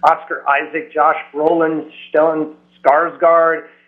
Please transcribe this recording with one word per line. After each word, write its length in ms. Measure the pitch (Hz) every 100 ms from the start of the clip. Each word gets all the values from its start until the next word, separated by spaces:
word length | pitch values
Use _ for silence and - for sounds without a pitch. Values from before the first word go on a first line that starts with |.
Oscar 440 | 147 165 - 156 -
Isaac, 440 | 143 151 156 156
Josh 240 | 151 151 160 -
Brolin, 580 | 143 156 170 160 156 156 - -
Stellan 440 | 156 160 156 156 - _ _
Skarsgård, 880 | 139 147 170 - 165 165 165 160 - _